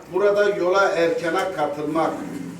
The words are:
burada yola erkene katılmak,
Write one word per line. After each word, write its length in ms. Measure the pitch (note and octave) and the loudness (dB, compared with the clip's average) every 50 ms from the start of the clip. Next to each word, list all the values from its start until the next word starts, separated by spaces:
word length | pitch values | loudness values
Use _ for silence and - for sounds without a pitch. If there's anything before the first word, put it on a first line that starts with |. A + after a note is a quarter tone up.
| - - D#3+ | -16 -6 -2
burada 360 | F#3 G3+ G3+ G3+ G3+ G#3 - | 2 2 4 4 4 2 2
yola 420 | - E3+ E3+ F3+ F#3 G3 G3 F3+ D3+ | 2 0 0 2 4 4 4 2 2
erkene 560 | E3 E3+ E3 D#3 - E3 E3+ D#3 F#3 - - - D3+ | 2 2 2 2 0 -2 -2 0 0 -2 -2 -2 -2
katılmak, 540 | D3+ D3 D3 D3+ D3 D3 D#3 D#3+ D#3 D3+ - - - - - - - - - - | -2 -4 -4 -4 -6 -2 -2 0 0 0 -2 -4 -8 -10 -10 -10 -10 -10 -12 -10